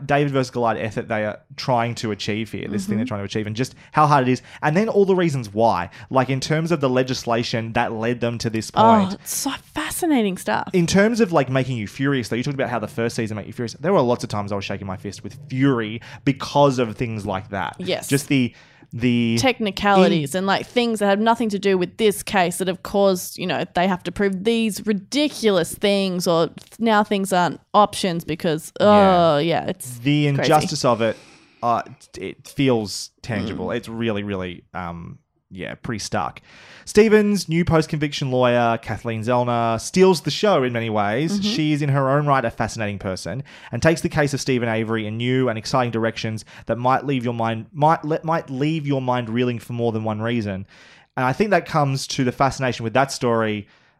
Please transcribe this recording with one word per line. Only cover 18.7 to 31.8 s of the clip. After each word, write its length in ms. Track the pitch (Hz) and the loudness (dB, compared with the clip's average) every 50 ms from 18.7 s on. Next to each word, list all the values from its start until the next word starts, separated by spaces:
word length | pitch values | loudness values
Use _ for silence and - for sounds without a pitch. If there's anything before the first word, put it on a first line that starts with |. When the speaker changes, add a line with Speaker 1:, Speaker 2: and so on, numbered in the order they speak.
| _ _ - _ | _ _ -20 _
Speaker 1:
the 440 | - 113 120 123 120 120 117 117 113 117 | -6 -2 0 2 2 2 2 2 2 2
Speaker 2:
Technicalities 960 | 175 262 240 - 220 196 165 - 208 202 196 190 185 170 190 160 143 131 - | 2 2 2 0 -2 -4 -4 0 2 4 6 6 6 6 4 0 -2 -2 -4
Speaker 1:
in- 60 | 185 | -2
Speaker 2:
and, 60 | 190 | 0
like, 200 | 196 190 135 - | 0 0 -2 -2
things 340 | - - 247 240 233 226 208 | -2 -2 0 0 0 0 0
that 60 | 208 | 2
have 120 | 202 196 202 | 2 2 2
nothing 280 | 220 226 233 - 240 214 | 2 2 2 2 0 -2
to 100 | 202 190 | -2 -2
do 180 | 202 196 190 | 0 0 0
with 200 | 185 180 185 - | 0 0 -2 -2
this 260 | - 220 208 196 - | 0 2 2 2 0
case 360 | - - 214 196 175 165 175 - | -4 -2 0 0 2 0 0 -2
that 100 | 190 185 | -4 -4
have 140 | 175 - - | -4 -6 -6
caused, 540 | - - 202 202 196 185 180 - - - - | -2 2 2 4 4 2 2 -2 -8 -10 -8
you 80 | 175 | -6
know, 180 | 180 139 120 170 - - | -4 -4 -4 -4 -2 -2
they 140 | 175 180 196 | 0 0 0
have 140 | 185 175 - | 0 -2 -6
to 80 | 175 | -6
prove 320 | - - 202 196 190 180 196 | -2 0 0 0 0 0 0
these 420 | 233 233 226 226 220 185 - - | 2 2 2 2 -2 -2 -4 -4
ridiculous 880 | 208 214 185 196 - 233 285 302 294 - - - 208 196 175 170 - - | -2 -2 -2 -4 -4 -2 0 0 0 0 0 2 2 2 2 0 -2 -2
things, 520 | - - 202 202 196 196 190 180 180 170 185 | -2 0 2 2 2 0 -2 -2 -2 0 2
or 180 | 170 165 170 - | 2 2 2 0
th-, 100 | - - - - - - | -4 -10 -20 -16 -8 -2
now 240 | 214 233 214 208 | 0 2 4 4
things 300 | 214 - 214 196 196 190 | 2 2 0 -2 0 0
aren't 280 | 190 180 175 160 - - _ _ | 2 2 2 0 -2 -6 _ _
options 520 | - 208 202 202 - - - 185 165 165 - | 4 4 4 4 2 -2 -4 -2 -2 -4 -4
because, 480 | - 160 - - 170 151 160 - - - - | -6 -6 -2 -2 -2 -2 -2 -4 -8 -2 2
Speaker 1:
Yeah. 60 | 190 208 208 208 196 190 185 175 170 165 147 | 6 6 8 8 8 6 6 6 6 4 4
Speaker 2:
oh, 40 | 143 | 2
yeah, 260 | 156 170 156 95 71 | 2 0 0 0 -2
it's 320 | - - - - 127 123 120 | -4 -6 -8 -10 -14 -10 -4
Speaker 1:
The 280 | 120 143 147 147 147 143 | 0 2 2 2 2 2
Speaker 2:
crazy. 80 | 139 139 | 2 2
Speaker 1:
injustice 420 | 131 131 156 151 147 185 156 - - | 2 4 4 4 2 0 -2 0 2
of 160 | 127 120 107 | 2 2 2
it, 140 | 113 107 - - - - - - _ _ _ _ | 2 0 -2 -4 -10 -20 -20 -20 _ _ _ _
uh, 200 | 117 120 117 104 | -2 -2 0 -2